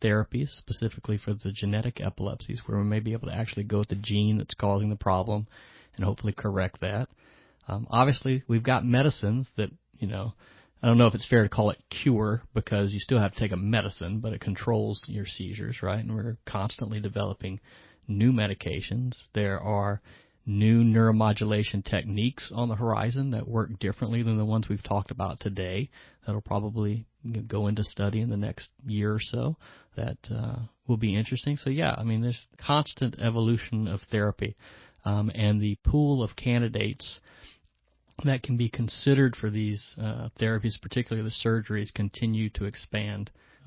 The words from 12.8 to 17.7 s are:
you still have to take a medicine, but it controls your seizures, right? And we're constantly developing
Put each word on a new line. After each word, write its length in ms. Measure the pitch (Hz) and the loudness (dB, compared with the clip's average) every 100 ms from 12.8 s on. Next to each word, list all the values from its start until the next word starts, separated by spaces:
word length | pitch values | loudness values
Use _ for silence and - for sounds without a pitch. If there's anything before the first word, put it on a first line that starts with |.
| 101 | 2
you 80 | 104 | -2
still 200 | - 123 | 2 2
have 140 | 101 | 2
to 60 | - | 2
take 120 | 107 | -2
a 60 | 92 | 0
medicine, 640 | 101 113 95 - 87 107 | 2 2 0 -4 -4 -4
but 140 | 113 | -4
it 80 | 107 | -4
controls 640 | - 95 - 110 107 104 - | -4 -2 0 0 0 -4 -6
your 200 | 107 95 | -6 -6
seizures, 560 | - 92 104 104 120 | -8 -8 -6 -8 -6
right? 200 | 95 104 | -4 -2
And 120 | 110 110 | -4 -4
we're 220 | 117 110 - | -4 -8 -6
constantly 540 | 101 101 - 104 107 | -4 -4 -4 -6 -6
developing 600 | 104 101 98 95 95 95 - | -4 -4 -4 -4 -8 -10 -14